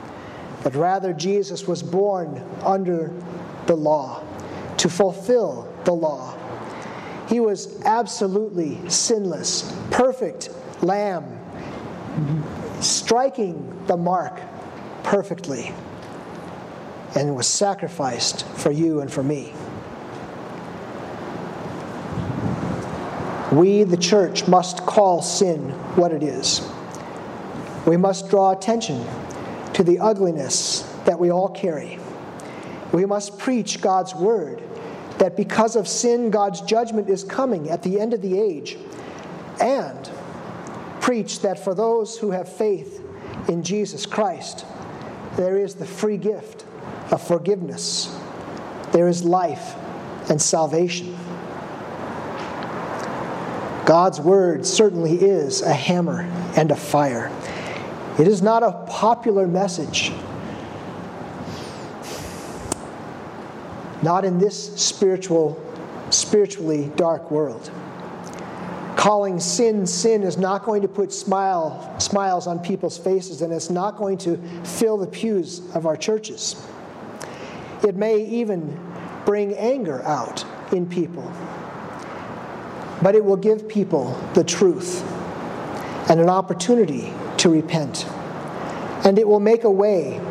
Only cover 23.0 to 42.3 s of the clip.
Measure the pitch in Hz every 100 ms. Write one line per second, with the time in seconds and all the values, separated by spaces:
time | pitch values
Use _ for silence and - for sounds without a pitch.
23 | - - - - - 139 185 202 208 175
24 | - 208 180 - - 180 175 - - -
25 | 202 170 - - 190 160 135 139 - -
26 | 175 156 147 127 139 - - - - -
27 | - - - - - - - - - 170
28 | 190 185 - 202 190 190 - 226 - 135
29 | 117 - - - - - - - 175 175
30 | 208 208 190 156 131 - - - - -
31 | - 170 175 175 190 - 190 151 - -
32 | - - - - - - - - - 170
33 | 196 208 202 - - 254 202 - 214 185
34 | 180 160 185 226 147 - - - - -
35 | - - 190 180 202 - 220 226 185 -
36 | 240 240 240 208 202 175 175 220 233 220
37 | 196 190 - - 262 196 151 165 185 196
38 | 226 226 190 185 214 151 - - - -
39 | - - - - - - 202 269 156 -
40 | - - - - - - - - - -
41 | - 247 196 - 202 180 - 185 226 233
42 | 208 - 208